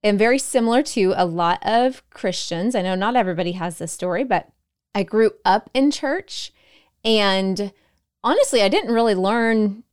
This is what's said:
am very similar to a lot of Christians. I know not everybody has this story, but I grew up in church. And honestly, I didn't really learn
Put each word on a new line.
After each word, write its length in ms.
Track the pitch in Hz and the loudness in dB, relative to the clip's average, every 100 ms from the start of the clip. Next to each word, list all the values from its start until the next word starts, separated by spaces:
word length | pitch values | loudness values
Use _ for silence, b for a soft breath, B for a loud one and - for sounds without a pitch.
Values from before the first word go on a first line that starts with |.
am 160 | 208 202 | 2 2
very 200 | 220 269 | 2 2
similar 440 | - 262 226 233 | 0 0 2 2
to 320 | 294 - 185 180 | 0 0 0 2
a 80 | |
lot 420 | 180 170 170 175 - | 0 0 0 0 0
of 420 | 226 254 254 _ | 2 0 -2 _
Christians. 640 | - 208 180 - 165 208 | -8 -6 -6 -8 -4 -2
I 80 | 247 | -2
know 120 | 180 | -2
not 220 | 185 202 247 | -2 0 0
everybody 360 | 190 170 175 | 0 -2 -4
has 260 | 180 175 160 | -4 -8 -8
this 140 | 170 | -12
story, 300 | - 180 180 | -8 -4 -4
but 280 | 262 185 - _ _ _ _ | -2 -2 -4 _ _ _ _
I 80 | 202 | -6
grew 300 | 196 214 220 - | -2 2 2 2
up 260 | - 202 - | 0 0 0
in 160 | 254 277 | 0 0
church. 640 | - 269 330 - - - b b b b _ | 0 -4 -6 -6 -14 -14 b b b b _
And 680 | 220 220 202 190 190 185 202 _ _ _ _ _ | 0 2 2 0 0 -4 -6 _ _ _ _ _
honestly, 400 | 226 370 539 247 | -2 0 2 2
I 60 | 196 | 2
didn't 260 | 339 370 | 2 2
really 220 | 233 233 190 | 0 2 2
learn 680 | 190 233 226 226 214 208 - | 0 0 2 2 0 -2 -16